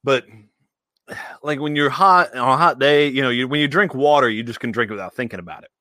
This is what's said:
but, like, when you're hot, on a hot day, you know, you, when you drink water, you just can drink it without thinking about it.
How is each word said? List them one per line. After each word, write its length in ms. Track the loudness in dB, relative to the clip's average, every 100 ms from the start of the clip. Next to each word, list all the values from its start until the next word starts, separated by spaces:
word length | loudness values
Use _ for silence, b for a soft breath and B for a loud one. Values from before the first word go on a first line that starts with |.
but, 220 | 0 -2 -2 -20 _ _ _ _ _ _ _ B B B
like, 160 | -6 -4
when 160 | -2 0
you're 140 | 0
hot, 440 | 2 4 4 2
on 140 | -2 0
a 80 | 2
hot 240 | 2 2
day, 260 | 2 4 2
you 160 | 0
know, 80 | -2
you, 160 | -2 -2
when 140 | -2
you 80 | -2
drink 260 | 0 -2
water, 340 | 0 2 4 2
you 140 | -2
just 160 | -8 -8
can 140 | -8
drink 180 | -4 -4
it 40 |
without 200 | -4 -12
thinking 240 | -10 -10 -10
about 240 | -16 -18
it. 80 | -20 _